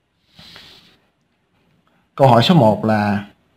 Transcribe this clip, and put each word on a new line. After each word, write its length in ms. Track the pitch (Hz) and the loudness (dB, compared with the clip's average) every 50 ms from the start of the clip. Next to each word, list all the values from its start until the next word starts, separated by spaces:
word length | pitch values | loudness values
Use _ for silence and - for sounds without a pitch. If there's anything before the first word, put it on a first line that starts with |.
| _ _ _ _ _ _ _ _ - - - - - - - _ _ _ _ _ _ _ _ _ _ _ _ _ _ _ _ _ _ _ _ _ _ _ _ _ _ _ _ | _ _ _ _ _ _ _ _ -20 -20 -20 -20 -20 -20 -20 _ _ _ _ _ _ _ _ _ _ _ _ _ _ _ _ _ _ _ _ _ _ _ _ _ _ _ _
Câu 120 | - 139 | 0 2
hỏi 160 | 131 117 101 123 | 2 4 2 2
số 120 | - 180 | 2 2
một 300 | 156 113 107 101 104 110 | 2 2 0 0 -2 -4
là 400 | 110 110 104 104 104 101 101 101 - _ _ _ _ _ | -4 -4 -4 -4 -4 -6 -8 -10 -14 _ _ _ _ _